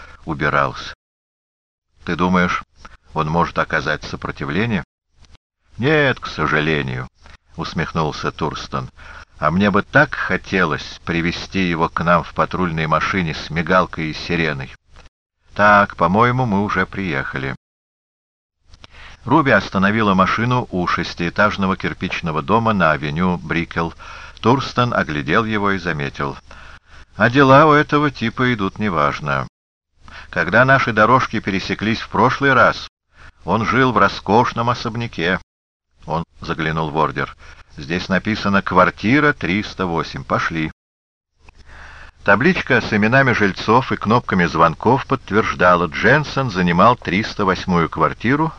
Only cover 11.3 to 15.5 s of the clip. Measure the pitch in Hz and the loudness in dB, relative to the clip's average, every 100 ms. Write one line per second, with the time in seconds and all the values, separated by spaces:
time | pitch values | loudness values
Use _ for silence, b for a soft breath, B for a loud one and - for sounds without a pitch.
11.3 | - - 95 90 82 80 - 85 87 76 | -4 -6 -2 -2 0 -2 0 0 0 0
12.3 | - 80 87 90 80 78 78 - 101 82 | -4 -2 -2 -2 -2 0 0 0 -2 -2
13.3 | 76 - 78 80 92 82 - 78 76 - | -6 -6 -4 0 2 0 -4 -8 -6 -4
14.3 | 85 80 69 67 - _ - - _ _ | -2 -2 -4 -10 -18 _ -20 -20 _ _
15.3 | _ _ | _ _